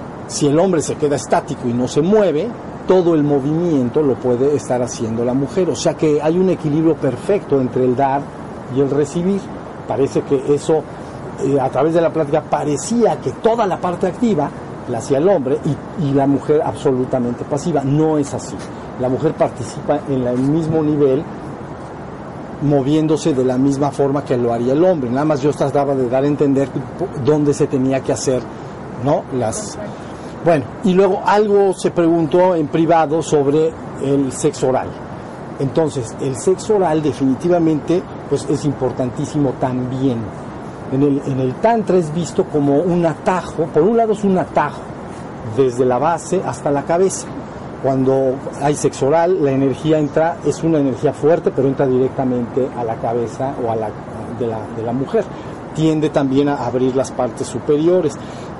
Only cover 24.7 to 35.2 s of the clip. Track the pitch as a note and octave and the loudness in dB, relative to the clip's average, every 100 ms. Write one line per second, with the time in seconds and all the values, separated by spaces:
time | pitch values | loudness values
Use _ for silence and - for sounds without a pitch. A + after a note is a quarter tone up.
24.7 | D3 F#3 E3 A#2+ B2+ D#3 D3 D3 - C#3+ | 4 4 2 0 0 0 2 0 0 0
25.7 | C#3+ C#3 C3+ B2 C3 C#3+ D3 C#3+ C3+ C3+ | 2 2 0 2 2 2 2 2 2 0
26.7 | D3 B2 - F#3+ - C3+ D3+ D3 C#3 C#3+ | -4 -6 -6 -6 -2 2 4 4 2 2
27.7 | C#3 C3 C3+ C3+ C3+ - B2+ A#2 - - | 2 2 0 0 -2 0 -2 -2 -12 -14
28.7 | - - - B2+ E3+ - B2+ A2 - - | -12 -12 -4 0 0 0 -2 -2 -4 -8
29.7 | - - - - - - - E3 D#3 - | -10 -10 -12 -14 -14 -14 -2 2 2 0
30.7 | - F#3+ F#3 G3 F#3+ - G#3 G#3+ G3+ G3 | -2 2 4 4 2 2 4 4 4 4
31.7 | F3+ F3+ F3 E3 E3+ D#3+ F3+ F#3 E3+ D3 | 2 0 2 4 4 4 4 4 4 2
32.7 | E3 D#3+ E3 D3+ D#3+ D3 D3+ C#3 D#3 D#3+ | 2 4 4 4 0 2 2 4 4 2
33.7 | - - - C3+ C#3 C3+ - D#3 - C3 | -2 -10 -6 0 2 0 0 -2 0 0
34.7 | B2+ - - - - | 0 -2 -8 -12 -14